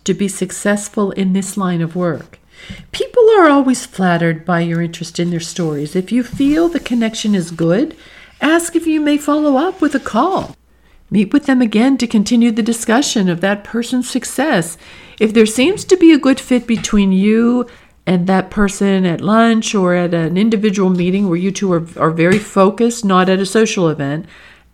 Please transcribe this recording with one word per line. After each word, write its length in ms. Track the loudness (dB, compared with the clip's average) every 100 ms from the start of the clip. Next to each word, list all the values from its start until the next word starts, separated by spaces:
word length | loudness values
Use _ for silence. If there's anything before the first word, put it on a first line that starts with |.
| -4
to 80 |
be 140 | -2 -4
successful 840 | -4 -8 -6 -4 -4 -4 -4 -2
in 220 | -2 -2
this 240 | -2 -4 -4
line 240 | -4 -2
of 160 | -4 -4
work?" 420 | -4 -4 -10 -20 _ -20 -20 -20 -12
People 360 | -8 -2 4 4 6
are 120 | 6
always 360 | 4 2 -2 -6
flattered 600 | -4 0 0 0 -2 -4
by 160 | -2
your 200 | -2 -2
interest 380 | -4 -8 -10 -6
in 120 | -4
their 100 | -4
stories. 560 | -6 -6 -6 -4 -6 -6
If 160 | -2
you 100 | -2
feel 460 | -2 -2 0 2 0
the 100 | -2
connection 560 | -4 -2 -2 -2 -2 -2
is 160 | -2
good, 420 | -2 0 0 -2 -6 -20 -20 -20 -6
ask 340 | 0 0 0
if 140 | -2 0
you 140 | 0
may 160 | 0 0
follow 400 | 0 0 2 2
up 240 | 0 -2
with 120 | -2 -2
a 40 |
call. 560 | -4 -2 0 -2 -6 -12 _ _ _ _ _
Meet 220 | 0 2
with 120 | 0 2
them 160 | 2
again 360 | 2 2 2 2
to 100 | 0
continue 440 | 0 2 2 2
the 120 | 2
discussion 640 | -2 -2 0 0 0 0 0
of 140 | 0
that 240 | -2 -2 -4
person's 440 | -6 -4 -4 -4
success. 680 | -6 -6 -4 0 0 -2 -8 -20 -20 -20 -2
If 140 | 0
there 120 | 4 2
seems 380 | 2 0 0 0
to 120 | 4
be 160 | 6
a 40 | 6
good 220 | 4 -2
fit 260 | 0 -2 0
between 460 | -4 0 0 2
you 560 | 2 2 2 2 0 -4 -10 _ _ -2
and 200 | 0 2
that 220 | 0 0
person 560 | 0 0 0 0 2 0
at 140 | -2
lunch 560 | 0 2 4 2 0 0
or 180 | 2
at 200 | 2 0
an 240 | -2 -2 0
individual 520 | 0 2 0 0 0
meeting 380 | 0 0 0 0
where 100 | 0
you 140 | -2
two 200 | -2 -2
are, 120 | -2 -4 -4
are 140 | -2
very 280 | 0 2 0
focused, 640 | 0 2 2 2 -2 -2
not 240 | 0 2 2
at 120 | 0
a 60 | 0
social 440 | 0 0 0 -2
event, 360 | -2 -4 -6 -10 -18 -20 -20 _